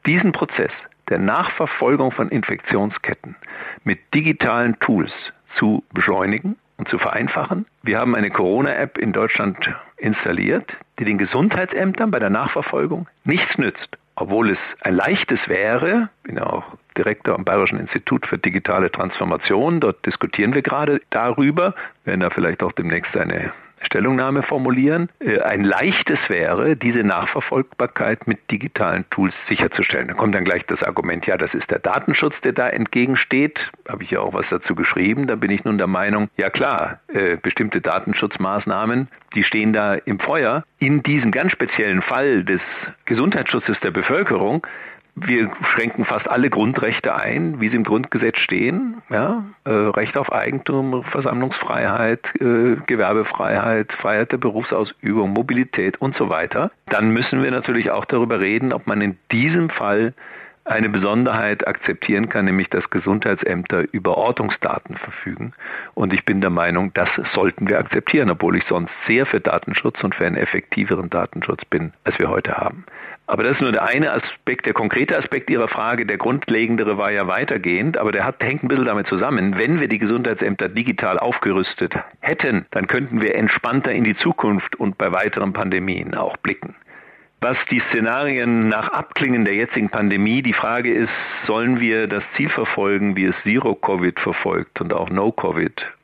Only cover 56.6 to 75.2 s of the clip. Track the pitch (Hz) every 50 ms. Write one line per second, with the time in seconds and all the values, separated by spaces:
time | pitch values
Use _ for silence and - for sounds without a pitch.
56.6 | 143 202 _ _ _ - - 104 107 110 110 113 131 - - 131 135 135 127 123
57.6 | 117 - 123 117 110 - 113 104 104 - - 123 120 117 117 104 95 95 104 117
58.6 | 127 131 123 120 - - 107 104 104 101 92 - _ _ - 113 127 151 165 175
59.6 | 170 160 - - 135 104 101 104 113 113 127 - - - - - - - - _
60.6 | _ - - 110 110 110 104 98 92 101 107 113 123 127 110 113 110 104 104 101
61.6 | - - 98 - - - 101 - - - 107 101 107 117 - 107 101 98 92 95
62.6 | 95 - - 98 - - - 98 - 95 98 107 - 120 101 90 - - 92 87
63.6 | 90 - - 92 80 - - 110 90 95 90 - 101 117 123 - 113 104 - -
64.6 | - - - - - - - - - - - - - - - - - 120 - -
65.6 | - - - - - - - - - 95 90 - - - 104 98 98 95 87 85
66.6 | 85 87 87 87 95 98 - - 87 87 - - - - - - 95 95 - -
67.6 | 104 95 104 - - - - - - - - 156 139 104 87 82 - 85 92 90
68.6 | - - - 87 87 82 - - - - 117 117 135 135 - 101 - - 80 85
69.6 | - - - - - - - - - 98 95 - 87 87 87 - - - - 95
70.6 | - - - - 101 101 101 87 92 87 - 90 90 92 - 87 85 - 95 -
71.6 | - _ - 156 165 156 - _ _ - - - - - - 98 - - - -
72.6 | - - - - 185 - - - - - - - _ - - - 110 120 139 135
73.6 | 143 127 110 107 98 104 120 135 156 151 - - - - - - _ - 127 123
74.6 | - 127 117 - 113 104 - 120 131 - 175 160